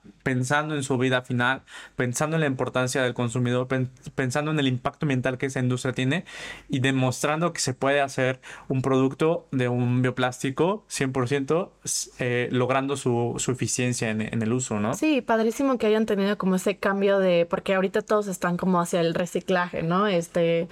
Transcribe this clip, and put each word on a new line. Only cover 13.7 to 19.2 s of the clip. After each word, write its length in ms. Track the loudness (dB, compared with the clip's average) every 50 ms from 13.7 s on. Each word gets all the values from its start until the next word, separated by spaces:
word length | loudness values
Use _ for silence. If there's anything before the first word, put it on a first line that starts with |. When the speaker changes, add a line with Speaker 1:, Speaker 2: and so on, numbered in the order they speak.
| -2 -2 -2 -2 -2 -2 -2 -2
Speaker 1:
en, 120 | -2 -2
en 200 | -4 -2 -2 -2
el 100 | 0 0
uso, 300 | 0 -2 -2 -2 -2 -2
¿no? 120 | 0 -2 -2
Speaker 2:
Sí, 280 | 0 0 0 0 0
padrísimo 560 | 2 0 0 2 2 0 0 0 0 0 0
que 100 | 0 2
hayan 180 | 2 2 2 2
tenido 320 | 0 0 0 0 0 0
como 180 | 0 0 0 0
ese 200 | 2 0 -2 -4
cambio 420 | 0 -2 -2 0 2 2 2 2 4
de, 280 | 4 4 4 2 2 0
porque 240 | -2 -4 -2 0 0
ahorita 280 | 0 0 0 -2 -4
todos 260 | -2 0 0 0 0
están 300 | -2 -6 -4 -2 -2 -2
como 240 | 0 0 2 2 2
hacia 180 | 0 0 0 0
el 140 | 0 0 0
reciclaje, 680 | -2